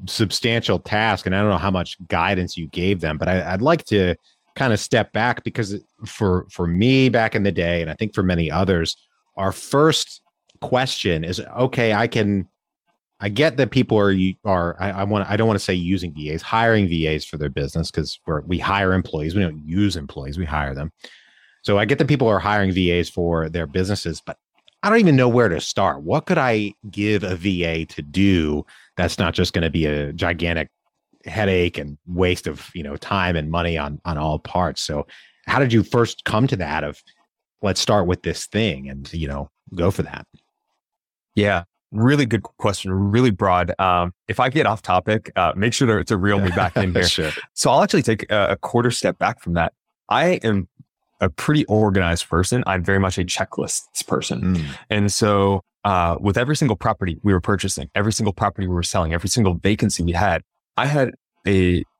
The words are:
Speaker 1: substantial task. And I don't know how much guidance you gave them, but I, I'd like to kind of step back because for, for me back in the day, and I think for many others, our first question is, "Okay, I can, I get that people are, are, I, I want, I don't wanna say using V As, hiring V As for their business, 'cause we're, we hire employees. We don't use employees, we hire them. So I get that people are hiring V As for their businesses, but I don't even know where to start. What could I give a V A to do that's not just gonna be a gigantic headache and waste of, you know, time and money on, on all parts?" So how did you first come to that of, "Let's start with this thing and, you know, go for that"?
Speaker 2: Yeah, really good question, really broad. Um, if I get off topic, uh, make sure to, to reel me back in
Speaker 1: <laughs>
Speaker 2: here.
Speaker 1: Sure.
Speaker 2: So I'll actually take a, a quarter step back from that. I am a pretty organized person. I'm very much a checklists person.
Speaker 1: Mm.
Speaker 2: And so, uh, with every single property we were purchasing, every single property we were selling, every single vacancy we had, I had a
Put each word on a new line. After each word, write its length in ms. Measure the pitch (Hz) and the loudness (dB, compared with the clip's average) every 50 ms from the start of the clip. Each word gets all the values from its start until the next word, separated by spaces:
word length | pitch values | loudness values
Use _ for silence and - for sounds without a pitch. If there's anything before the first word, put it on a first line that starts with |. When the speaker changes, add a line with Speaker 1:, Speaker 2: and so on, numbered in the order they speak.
| - | -8
Speaker 1:
substantial 720 | 87 - - 113 92 - - - 117 117 117 - - 98 87 | -10 -2 -2 -2 -2 -2 -2 -2 0 0 0 0 0 -2 -2
task. 480 | - - 107 107 110 113 101 - - | -2 -2 -2 0 0 0 0 -2 -2
And 80 | - 92 | -2 0
I 60 | 98 | 0
don't 100 | 104 107 | 2 2
know 80 | 98 82 | 0 0
how 120 | 80 101 | 0 -2
much 260 | 92 90 85 - - - 90 | -2 -2 -4 -6 -10 -16 -8
guidance 500 | - - 85 85 95 101 92 87 85 - | -4 -2 0 0 0 0 -2 -2 -4 -6
you 120 | 87 82 73 | -10 -10 -8
gave 320 | - 90 87 95 101 87 | -6 -2 0 0 0 0
them, 180 | 82 78 78 73 | -2 -4 -4 -2
but 100 | 82 85 | -2 -2
I, 240 | 92 92 82 80 92 | 0 -2 -2 -2 -4
I'd 100 | 92 117 | -2 2
like 220 | 147 175 160 - | 2 0 0 0
to 280 | - 110 101 92 90 82 - _ _ _ _ _ _ _ | 0 0 2 2 2 0 -4 _ _ _ _ _ _ _
kind 180 | - 135 127 110 | -2 0 0 0
of 60 | 101 | 0
step 340 | - - - 113 101 - - | 0 0 0 0 0 0 -2
back 300 | 107 113 123 117 - - | -2 0 0 -2 -2 -6
because 320 | 120 - - 113 95 101 98 - _ _ _ 117 | -8 -6 -6 -6 -6 -6 -10 -12 _ _ _ -18
for, 400 | - - - 110 95 90 90 - - | -18 -6 -2 0 0 0 0 -2 -6
for 160 | - - 87 | -6 -4 -2
me 420 | 85 85 90 110 127 131 135 131 127 | -2 0 2 4 4 4 4 4 4
back 260 | 117 117 113 107 - | 4 2 2 2 0
in 80 | 110 98 | 0 0
the 100 | 101 82 | 0 0
day, 280 | 85 87 85 87 85 | 0 -2 0 0 -2
and 100 | 82 80 | -2 -4
I 40 | 76 | -6
think 200 | - 113 104 - | -6 -6 -4 -2
for 80 | - 98 | 0 0
many 280 | 92 90 85 82 78 | 2 2 0 0 0
others, 460 | 78 92 98 90 92 85 82 - - - _ _ _ _ _ _ _ | 0 0 2 2 2 0 0 -2 -6 -10 _ _ _ _ _ _ _
our 160 | - 98 98 - | -4 -4 -4 -4
first 720 | - - - - 139 151 160 151 - - - - - _ _ _ _ _ _ _ _ | -6 -6 0 2 4 4 4 4 2 -2 -6 -10 -20 _ _ _ _ _ _ _ _
question 640 | - - 127 123 131 127 - - - 98 85 80 80 | -6 -2 0 0 0 0 -4 -4 -2 -2 -2 -2 -2
is, 160 | 82 92 - | -4 -6 -8
"Okay, 520 | - - - - 127 123 - - 117 113 107 | -8 -10 -2 -2 -2 0 0 0 0 2 2
I 140 | 104 120 | 2 0
can, 420 | 117 - 120 107 101 101 98 90 - _ _ _ _ _ _ _ _ _ _ _ _ _ _ | 0 0 0 0 2 0 0 -2 -6 _ _ _ _ _ _ _ _ _ _ _ _ _ _
I 80 | 101 104 | -8 -6
get 280 | 101 104 147 160 117 | 0 2 2 2 2
that 140 | 135 131 107 | 0 -2 2
people 280 | - 127 117 - 110 107 | 2 0 2 4 4 4
are, 160 | 101 101 98 95 92 92 92 - _ | 4 4 4 2 2 0 -2 -4 _
are, 320 | 104 95 90 85 85 85 - | 0 0 0 0 -2 -4 -4
I, 100 | 92 101 | -6 -6
I 140 | 92 95 98 | -4 -4 -2
want, 240 | 101 107 101 98 85 | -2 0 -2 0 0
I 80 | 101 | 0
don't 100 | 107 113 | 2 2
wanna 120 | 113 107 98 | 2 2 0
say 160 | - - 92 | 0 -2 -2
using 400 | 92 85 87 98 92 90 85 73 | -2 0 0 -2 -2 -2 -6 -10
V 160 | 78 76 76 | -8 -8 -6
As, 120 | 78 80 - | -6 -8 -6
hiring 460 | - - 113 117 117 113 107 98 87 | -2 0 2 4 4 4 4 2 2
V 180 | 85 82 78 78 | 0 0 0 0
As 160 | 78 76 - | 0 -2 -4
for 120 | - - | -8 -8
their 140 | 76 76 71 | -6 -6 -4
business, 400 | 65 76 71 71 - 82 82 - | -4 -4 -6 -4 -4 -4 -4 -4
'cause 280 | - 82 76 - - - _ | -4 -4 -6 -6 -8 -12 _
we're, 140 | - 80 76 73 | -6 -6 -6 -4
we 160 | 80 90 85 | -4 -4 -4
hire 360 | - - 98 101 98 92 92 | -2 -2 0 0 2 2 2
employees. 400 | 92 90 - - 80 76 80 87 | 0 0 -2 -6 -6 -4 -2 -2
We 80 | 104 95 | 0 -2
don't 200 | 85 76 78 73 | -2 -4 -8 -10
use 300 | 76 85 98 101 101 - | -6 -2 0 0 0 -2
employees, 420 | 85 71 69 - 73 67 69 73 87 | -4 -10 -10 -12 -12 -10 -10 -8 -8
we 80 | 90 | -6
hire 280 | 73 78 76 73 69 67 | -4 -4 -4 -4 -4 -6
them. 180 | 69 71 85 - _ - - - - _ _ _ _ _ _ _ _ _ | -8 -8 -10 -10 _ -20 -20 -20 -20 _ _ _ _ _ _ _ _ _
So 160 | - 104 101 | 0 2 2
I 60 | 110 | 4
get 140 | 101 143 - | 2 2 2
that 100 | 143 127 | 2 2
people 180 | 147 123 131 113 | 2 2 4 4
are 100 | 104 92 | 2 2
hiring 340 | 82 104 104 104 98 95 90 | 2 2 2 2 2 2 2
V 180 | 95 92 87 85 | 2 2 2 2
As 180 | 87 82 - | 2 0 -2
for 400 | - 92 87 85 85 82 80 80 | -4 -4 -2 0 0 -2 -2 -4
their 160 | 82 87 80 | -4 -6 -6
businesses, 560 | 71 - 92 92 95 104 - - 85 78 - - | -4 -2 -2 -2 -2 -2 -4 -4 -8 -8 -10 -12
but 140 | - - - _ _ _ _ _ _ _ _ - | -16 -16 -16 _ _ _ _ _ _ _ _ -2
I 60 | 202 | 2
don't 100 | 220 233 | 4 6
even 180 | 214 170 143 | 6 6 6
know 120 | 131 127 123 | 6 6 6
where 200 | 117 123 120 101 | 4 4 4 4
to 120 | 82 71 | 2 0
start. 420 | - - - - 98 90 76 69 76 | -4 -4 -2 0 0 0 0 -2 -4
What 240 | 85 123 156 - | -2 -2 -2 0
could 120 | - 180 160 | 0 0 0
I 340 | 135 127 113 107 104 101 - - - 104 | 2 2 2 0 -2 -4 -6 -12 -18 -12
give 320 | 90 101 104 104 107 98 104 | -6 -2 0 0 0 0 0
a 140 | 92 92 | -2 -6
V 280 | 87 85 101 95 87 85 | -2 -2 -2 -2 0 -2
A 200 | 85 82 82 80 | -2 -2 -4 -6
to 160 | - - - 76 | -6 -10 -12 -12
do 640 | 73 71 95 98 98 95 87 78 76 73 73 - - - - - _ _ | -6 0 2 4 4 4 4 2 2 -2 -4 -4 -8 -16 -20 -20 _ _
that's 220 | - 90 82 - - | -2 -2 -2 0 0
not 160 | 95 82 80 | 0 0 2
just 180 | - 90 - - | 0 0 0 0
gonna 180 | 90 82 80 | -2 -2 0
be 140 | 71 85 78 | 0 0 0
a 280 | 76 73 73 73 71 78 | 0 0 -2 -4 -6 -6
gigantic 540 | 85 92 85 87 80 85 85 85 80 76 - _ _ _ _ _ _ _ _ _ _ _ | -4 -2 -2 -2 -2 -2 -2 -2 -2 -4 -6 _ _ _ _ _ _ _ _ _ _ _
headache 500 | - 82 113 107 98 95 90 87 85 - | -10 -4 -2 0 2 2 2 2 0 -2
and 220 | - 73 73 73 - _ | -6 -10 -12 -14 -16 _
waste 400 | 85 90 87 92 90 90 - - | -8 -2 0 0 0 0 -2 -4
of, 240 | 85 76 69 - - - | -8 -10 -10 -14 -16 -14
you 80 | 90 76 | -14 -12
know, 140 | 71 71 | -10 -12
time 400 | 71 - - 101 98 90 90 87 | -12 -6 -4 -2 0 0 0 0
and 140 | 80 76 78 | 0 -2 -2
money 260 | 80 87 85 87 82 | -2 -2 -2 -2 -2
on, 240 | 78 73 73 73 - - | -4 -4 -6 -8 -10 -8
on 100 | 87 82 | -6 -6
all 220 | 76 78 78 76 76 | -4 -2 -2 -2 -4
parts?" 420 | - - - 90 90 78 - - | -6 -4 -2 0 0 0 -2 -6
So 260 | - - 78 73 - - - - - _ _ _ _ | -8 -6 -6 -6 -8 -8 -14 -20 -20 _ _ _ _
how 120 | - 117 127 | -2 0 2
did 120 | 139 127 | 2 4
you 120 | 113 113 98 | 4 4 4
first 420 | - - 120 117 110 - - - | 4 2 2 2 2 -2 -8 -6
come 220 | - - 107 127 | -2 0 2 2
to 100 | 135 127 | 2 0
that 260 | 98 87 71 76 80 76 | -2 -4 -4 -4 -4 -4
of, 200 | 73 69 - _ _ _ _ _ _ _ _ _ _ _ _ | -6 -8 -10 _ _ _ _ _ _ _ _ _ _ _ _
"Let's 200 | - 98 92 - | -2 -2 -2 0
start 260 | - - 110 104 90 | 0 2 2 2 4
with 160 | 87 90 - - | 2 0 -2 -2
this 240 | 87 80 - - | -6 -6 -6 -10
thing 420 | - - 104 113 104 76 67 67 67 | -4 -2 -2 0 0 -2 -4 -8 -12
and, 240 | 67 69 69 - - | -12 -12 -14 -10 -6
you 160 | 85 80 69 | -6 -6 -4
know, 220 | 69 69 71 - _ _ _ - - | -6 -8 -10 -12 _ _ _ -14 -6
go 160 | 85 85 95 | -2 0 0
for 120 | - - 82 | 0 -2 -6
that"? 240 | - - - - - _ _ _ _ _ _ _ _ _ _ _ _ _ _ _ _ _ _ _ _ _ | -8 -10 -14 -16 -20 _ _ _ _ _ _ _ _ _ _ _ _ _ _ _ _ _ _ _ _ _
Speaker 2:
Yeah, 300 | 107 104 104 98 87 87 - _ _ _ _ - | 0 2 2 2 0 -2 -6 _ _ _ _ -2
really 320 | 104 113 127 147 143 139 | 2 2 4 4 4 2
good 180 | 110 117 104 - | 2 0 -2 -2
question, 480 | - - _ - 104 98 - - 95 | -6 -12 _ -2 -2 -2 -2 -4 -2
really 400 | 92 98 101 101 101 120 127 123 | 0 0 2 2 4 4 4 4
broad. 480 | 98 90 104 98 90 90 87 85 - - | 2 2 2 2 2 2 2 0 -2 0
Um, 360 | 98 92 90 87 87 87 - _ _ | 0 2 2 2 0 -2 -4 _ _
if 140 | - 107 - | -8 -2 0
I 80 | 123 131 | 0 0
get 160 | 127 156 135 | 2 2 2
off 160 | 101 110 104 | 2 0 -2
topic, 500 | - - 90 92 - 107 107 107 - - - | -2 0 0 2 2 2 -2 -2 -2 -4 -2
uh, 160 | 95 90 82 - | 0 0 0 0
make 200 | 92 104 120 113 | 0 0 0 2
sure 240 | - 139 117 110 98 | 2 2 4 4 2
to, 60 | 78 | 2
to 120 | - 117 | 0 0
reel 240 | 92 92 101 104 98 | 0 2 2 2 2
me 100 | 98 92 | 2 0
back 280 | 87 101 92 87 - 120 | 0 0 0 0 0 0
in 140 | 98 92 90 | 0 0 2
Speaker 1:
<laughs> 20 | |
Speaker 2:
here. 120 | 104 90 | 2 2
Speaker 1:
Sure. 240 | 85 - - 80 76 - - - - _ | 2 0 0 -2 -4 -6 -8 -12 -14 _
Speaker 2:
So 180 | - - 139 | -2 0 2
I'll 120 | 123 147 196 | 4 4 4
actually 180 | 196 - 175 | 4 2 2
take 300 | 127 - 113 104 - - 104 | 2 2 0 -2 -2 -2 0
a, 200 | 104 98 - 101 | 2 2 2 0
a 40 | |
quarter 340 | - - - - 120 117 120 | -2 -4 -2 0 2 2 2
step 280 | 113 - - 95 85 - | 0 0 -2 -2 -2 0
back 240 | 90 98 120 - - | -2 -2 -2 -4 -6
from 100 | 87 85 | -4 0
that. 220 | 85 80 - - _ _ _ _ _ _ - | 0 0 -2 -2 _ _ _ _ _ _ -2
I 320 | 104 123 156 180 180 - - | 0 2 2 2 0 0 0
am 240 | 113 104 98 87 - _ _ - _ _ _ _ _ _ _ | 0 0 0 -2 -6 _ _ -20 _ _ _ _ _ _ _
a 80 | - 95 | -2 -2
pretty 380 | - - - - 151 151 - | -2 -2 -2 2 2 2 2
organized 600 | - 104 107 107 104 95 95 90 85 85 85 - | 2 2 4 4 4 4 4 4 2 2 0 -2
person. 380 | - - 85 92 - 123 123 120 | 0 0 0 2 2 0 0 0
I'm 160 | - 95 92 85 | 0 0 0 2
very 160 | 98 98 98 | 2 2 4
much 200 | 95 92 - - | 2 2 0 -2
a 60 | 90 | -4
checklists 840 | 87 - - 95 - - - - - - - - _ _ - - | -4 -2 -4 -6 -6 -4 -6 -4 -4 -6 -8 -8 _ _ -12 -4
person. 500 | - - - - - - - - 92 92 | -2 -2 -2 -2 -4 -4 -2 0 0 0
Speaker 1:
Mm. 80 | 85 78 71 67 - - _ | 0 -2 -6 -8 -14 -6 _
Speaker 2:
And 240 | 110 104 101 101 - | 0 0 0 0 0
so, 480 | - 113 104 104 101 98 98 98 95 - _ _ _ - | 2 2 2 4 4 4 4 2 0 -2 _ _ _ -2
uh, 320 | - 95 90 87 85 85 - | 0 2 2 2 2 0 0
with 200 | - 101 90 - | 0 0 0 0
every 180 | 127 139 156 | 0 0 0
single 200 | - 160 127 107 | 0 0 0 0
property 420 | - - 117 104 - 101 90 80 - - | 0 0 -2 -2 0 -2 -4 -4 -2 2
we 120 | 104 95 | 2 2
were 60 | 87 - | 2 2
purchasing, 480 | - 101 92 - 98 - - 67 - - | 0 0 0 -2 -4 -4 -6 -8 -4 -2
every 200 | 101 101 110 104 | -2 0 0 0
single 180 | - 110 104 95 | 0 -2 -2 -2
property 340 | - 110 101 95 - 98 | 0 -2 -2 -2 -2 -4
we 80 | 90 90 | -2 -2
were 80 | 87 85 | -2 -2
selling, 300 | - - 98 85 80 82 | -2 -2 -2 0 0 -2
every 160 | 85 - 95 | -2 -2 -2
single 280 | - 123 107 95 87 | 0 2 2 2 2
vacancy 460 | 82 - 98 107 - 107 101 - - 87 | 2 0 0 0 2 0 -2 0 0 -2
we 100 | 85 85 | -2 0
had, 280 | 85 101 98 85 82 - _ _ _ _ _ _ - | 2 2 2 0 -2 -4 _ _ _ _ _ _ -2
I 80 | 123 | 0
had 260 | 143 147 147 131 110 - - _ _ _ _ _ | 0 2 2 0 0 -2 -8 _ _ _ _ _
a 380 | 98 101 95 92 90 87 85 - - _ _ | 2 2 4 4 4 2 0 -2 -6 _ _